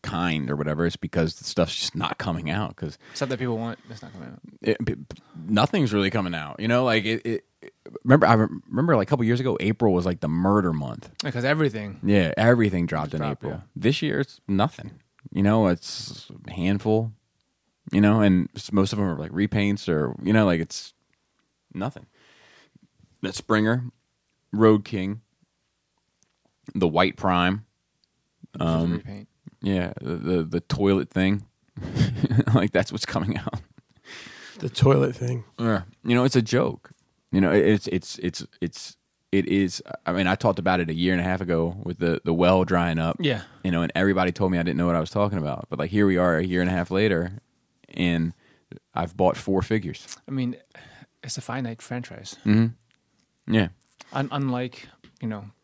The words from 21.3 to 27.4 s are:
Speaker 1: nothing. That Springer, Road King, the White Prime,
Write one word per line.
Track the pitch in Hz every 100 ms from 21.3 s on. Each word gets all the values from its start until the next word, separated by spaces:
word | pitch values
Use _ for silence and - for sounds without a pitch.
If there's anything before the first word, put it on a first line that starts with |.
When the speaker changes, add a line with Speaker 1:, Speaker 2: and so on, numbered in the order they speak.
| _ _ _ _ -
Speaker 1:
nothing. | 101 - - _ _ _ _ _ _ _ _ _ _ _
That | 95 87
Springer, | - 107 110 123 123 _ _ _ _ _ _
Road | 104 110 107
King, | 101 104 92 107 _ _ _ _ _ _ _ _ _ _ _ _ _ _ -
the | 104 90
White | 80 92 -
Prime, | 98 90